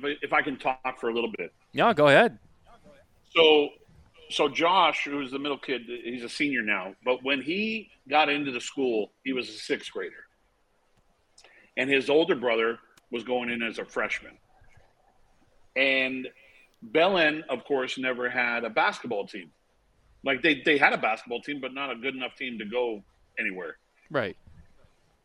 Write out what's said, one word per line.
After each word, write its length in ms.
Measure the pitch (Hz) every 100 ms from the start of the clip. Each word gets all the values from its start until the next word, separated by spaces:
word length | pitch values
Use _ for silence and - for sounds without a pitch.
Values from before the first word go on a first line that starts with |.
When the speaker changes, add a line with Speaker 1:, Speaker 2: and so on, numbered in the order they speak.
Speaker 1:
if, 140 | 143 147
if 120 | -
I 80 | 156
can 160 | 143 127
talk 400 | 143 131 127 -
for 100 | 120
a 40 |
little 180 | 117 117 101
bit. 160 | 82 _ _
Speaker 2:
Yeah, 200 | 131 214
go 140 | 156 147
ahead. 300 | 147 233 117 _ _ _ - - - _ _ _ 165
Speaker 1:
So, 340 | 160 151 143 - _ - - - -
so 180 | - 147
Josh, 560 | 131 165 190 165 139 143
who's 260 | 143 131
the 80 | 139
middle 180 | 147 135
kid, 240 | - 120 117
he's 360 | 120 113 123
a 60 | 117
senior 320 | - 147 127
now. 320 | 107 101 95 98
But 180 | 127 127
when 180 | 131 139
he 480 | 123 190 220 220 196 _ 131
got 200 | 147 147
into 220 | 147 143
the 100 | 123
school, 500 | - - 127 110 98 _ 135
he 80 |
was 160 | 127 110
a 40 |
sixth 380 | - - 135 -
grader. 320 | 104 87 - - _ _ _ _ _ _ _ _ _ _ _ - _ _ -
And 140 | 131
his 200 | 139 127
older 260 | 147 170 143
brother 420 | 120 113 113 117 _ _ -
was 120 | 120
going 260 | 117 123 120
in 120 | 120
as 160 | 117 110
a 40 | 101
freshman. 520 | 127 107 - - - _ _ - - _ _ _ _ _ _ _ _ _ 131
And 520 | 139 135 131 131 127 - - - _ _
Belen, 640 | 117 156 180 185 156 156 160
of 140 | 123 -
course, 320 | 139 127 -
never 320 | 131 123 123
had 340 | 123 120 117
a 60 | 117
basketball 580 | 113 185 202 - 104 98
team. 240 | 101 82 _ _ _ _ _ _ _
Like, 180 | 135 131
they, 200 | 160 139 170
they 120 | 143
had 160 | 156
a 40 | 202
basketball 440 | 113 110 - 120
team, 180 | - 147
but 120 | 127
not 180 | 135 139
a 40 | 117
good 200 | 131 131
enough 200 | 123 -
team 220 | 131 113
to 60 | 107
go 380 | 120 120 107 - _ _ -
anywhere. 380 | 110 92 82 - _ _ -
Speaker 2:
Right. 280 | 147 101 - - - - - - _ _ _